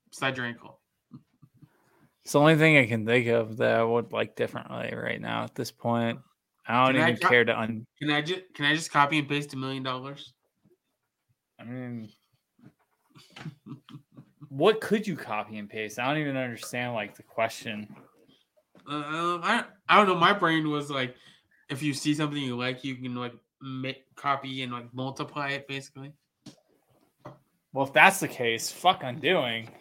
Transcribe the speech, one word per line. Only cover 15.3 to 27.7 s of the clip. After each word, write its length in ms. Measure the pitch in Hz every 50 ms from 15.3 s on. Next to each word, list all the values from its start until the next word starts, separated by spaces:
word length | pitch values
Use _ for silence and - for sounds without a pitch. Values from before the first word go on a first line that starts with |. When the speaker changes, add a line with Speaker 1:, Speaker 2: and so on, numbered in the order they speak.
| 107 107 104 104 110 107
Speaker 2:
and 120 | 104 101
paste? 300 | - 110 107 104 - 123
I 80 | 123 131
don't 140 | 151 156
even 160 | 151 143 135 131
understand, 560 | 127 123 117 - - - - 123 123 123 120
like, 220 | 110 104 104 - -
the 60 | -
question. 680 | _ _ 117 113 113 - - - 120 107 107 107 - - - - - _ _ _ _ _ _ _ _ _ _ _ _ _ - - 143
Speaker 1:
Uh, 500 | 147 151 147 147 156 165 170 175 175 170 170
I, 220 | 190 220 233 - - - _ _ -
I 80 | 165 185
don't 100 | 208 190
know. 80 | 180
My 160 | 170 170 185
brain 380 | 202 196 180 165 160 160 156 151
was 200 | 147 147 143 139
like, 260 | 143 135 127 123 - - _ - - _ _ _ _ _ _ -
if 140 | 147 127 151
you 100 | 147 135
see 200 | 139 - 151 147
something 280 | 151 156 147 147 147
you 140 | 139 127 120 120
like, 280 | 123 127 127 127 -
you 100 | 135 131
can, 180 | 123 127 127 123
like, 180 | 123 120 120 117 - _ _ _ _
ma-, 300 | 135 135 131 131 127 131 131 - _ _ _
copy 480 | - - 143 139 131 135 135 131 131 131
and, 80 | 123
like, 220 | 123 120 117 120 123
multiply 560 | 127 127 135 131 - 143 135 - 151 143 139
it, 180 | 143 139 139 -
basically. 460 | 139 139 135 - _ 135 135 143 151 _ _ _ _ _ _ - - _ _ _ _ _ _ _ _ _ _ _ _ _ - - - - _ _ _ _ _ _